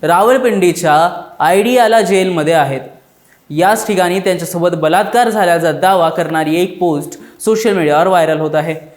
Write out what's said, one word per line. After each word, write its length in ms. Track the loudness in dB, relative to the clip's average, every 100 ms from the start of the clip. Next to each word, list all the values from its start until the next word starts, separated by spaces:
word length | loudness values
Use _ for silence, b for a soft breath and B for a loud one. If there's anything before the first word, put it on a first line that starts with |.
| 2
रावलपिंडीच्या 1160 | 2 4 2 0 0 0 0 2 2 2 -4 -16 -4
आयडियाला 600 | 0 2 2 2 4 2
जेलमध्ये 520 | 2 0 0 -2 0
आहेत. 280 | 0 0 -4 -10 -20 _ _ b b _
याच 380 | 0 0 0 -2
ठिकाणी 320 | 0 0 0
त्यांच्यासोबत 500 | -2 -4 -4 -2 -2
बलात्कार 600 | 0 0 0 0 0 0
झाल्याचा 420 | 0 0 2 0
दावा 380 | 0 2 2 0
करणारी 520 | -2 -4 -2 -2 -2
एक 180 | -2 -2
पोस्ट 640 | -4 -2 -6 -16 -20 -8 -2
सोशल 280 | 0 0
मीडियावर 340 | 0 2 2 2
व्हायरल 320 | 2 2 -2
होत 160 | -2 -2
आहे. 200 | -4 -8 -12